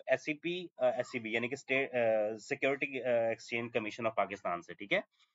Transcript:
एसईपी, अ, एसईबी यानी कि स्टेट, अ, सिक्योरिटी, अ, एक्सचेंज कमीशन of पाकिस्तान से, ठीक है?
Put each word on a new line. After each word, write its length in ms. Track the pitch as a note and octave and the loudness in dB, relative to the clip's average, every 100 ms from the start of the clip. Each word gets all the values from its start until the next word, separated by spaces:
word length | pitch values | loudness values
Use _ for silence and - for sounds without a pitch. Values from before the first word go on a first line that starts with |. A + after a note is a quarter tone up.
| - | 0
एसईपी, 600 | C3 - D3 E3+ F3+ E3+ - | 0 0 -4 -4 -4 -6 0
अ, 60 | B2+ | 0
एसईबी 500 | A#2 B2 B2+ A2 A#2 | 2 -2 -4 -2 -2
यानी 140 | A#2+ | -2
कि 60 | C3 | -6
स्टेट, 340 | - C3+ C3 | 0 0 2
अ, 480 | B2 A2+ A2 G#2+ A2 | 2 4 4 2 -2
सिक्योरिटी, 640 | - C3+ C3+ C#3 C#3+ C3+ | -6 0 0 0 -2 -2
अ, 320 | B2 A#2 A2+ | 2 2 2
एक्सचेंज 400 | A2+ - A#2 A#2 | -2 -4 -4 -2
कमीशन 320 | A#2+ G#2+ - A2+ | -2 -2 -2 -2
of 60 | G2+ | 0
पाकिस्तान 440 | F#2+ G2+ F#2+ F2 | -2 -2 -2 -4
से, 120 | E2+ | -6
ठीक 180 | E2+ G2+ | -12 -2
है? 120 | F#3 - _ _ | -2 -2 _ _